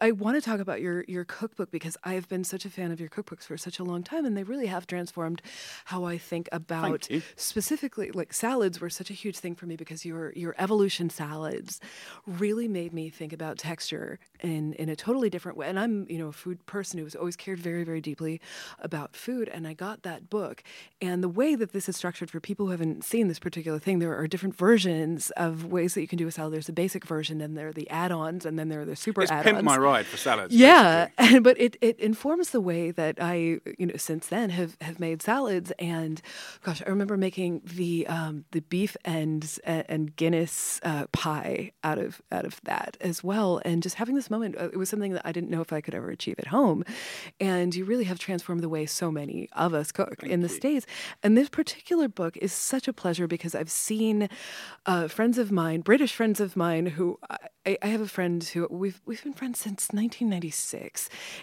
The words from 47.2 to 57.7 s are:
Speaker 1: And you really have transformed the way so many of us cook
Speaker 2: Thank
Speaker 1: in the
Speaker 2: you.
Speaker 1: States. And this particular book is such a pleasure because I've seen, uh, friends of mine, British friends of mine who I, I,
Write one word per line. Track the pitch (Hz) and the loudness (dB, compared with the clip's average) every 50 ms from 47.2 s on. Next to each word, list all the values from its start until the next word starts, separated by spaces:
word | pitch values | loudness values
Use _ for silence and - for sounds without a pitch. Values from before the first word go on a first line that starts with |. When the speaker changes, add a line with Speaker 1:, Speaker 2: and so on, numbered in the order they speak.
| - - - - | -14 -14 -6 -2
Speaker 1:
And | 196 190 185 180 175 180 175 | 0 0 2 2 2 0 0
you | 180 190 | -2 -2
really | 196 240 247 214 | 0 0 0 2
have | 180 185 175 | 0 -2 -4
transformed | - - 190 175 - - 175 170 | -4 -4 -4 -4 -2 -2 -2 -2
the | 165 160 | -2 -2
way | 160 156 151 | -2 -2 -2
so | 151 - - 180 165 | -2 -2 -2 -2 -2
many | 156 147 147 - - 87 - - - | -2 -2 -4 -6 -6 -8 -8 -6 0
of | - 160 175 165 | 2 2 2 2
us | 147 151 - | 2 -2 -2
cook | - - - - - - | -2 -2 -2 -2 -4 -8
Speaker 2:
Thank | - - | -2 0
Speaker 1:
in | 180 175 | 2 2
the | 170 | 2
Speaker 2:
you. | 170 170 | 0 -2
Speaker 1:
States. | - - 277 302 262 - - - - - - - - - | -2 0 2 2 2 0 -4 -12 -12 -12 -12 -10 0 4
And | 208 220 | 6 8
this | 247 285 - | 8 6 4
particular | - - 302 - - - - - 359 339 294 | 2 -2 -2 -2 -4 -10 -2 2 2 4 4
book | 220 - - 170 165 - | 2 0 -2 -4 -4 -2
is | - - 185 - | -2 -4 -4 -2
such | - - - 269 262 - | -2 -2 -2 -2 0 -2
a | 269 240 | -2 -6
pleasure | - - 180 165 175 175 | -2 -2 -2 0 0 0
because | 165 175 165 - 165 - | -2 -2 -2 -4 -6 -4
I've | - 165 160 | -4 -4 -4
seen, | - - - - 214 214 220 220 214 208 208 196 - - - - - - - - - - - | -4 -4 -2 -2 0 2 4 4 4 4 2 0 -2 -10 -14 -14 -14 -14 -14 -16 -16 -6 0
uh, | 190 185 175 165 | 2 2 2 2
friends | 156 - - 226 240 233 | -2 0 2 4 4 4
of | 247 226 196 | 2 2 2
mine, | 202 180 165 165 160 170 | 2 2 2 2 0 0
British | - 202 233 277 294 226 - | 6 6 6 8 6 2 2
friends | - 226 220 202 - | 2 2 2 2 2
of | 208 185 - | 0 0 0
mine | 185 170 170 165 160 175 | 2 2 2 2 2 0
who | 180 147 165 185 175 - - - - | 0 0 0 0 0 -2 -4 -8 -10
I, | - - - - _ _ - | -10 -10 -10 -16 _ _ -2
I, | 190 | -2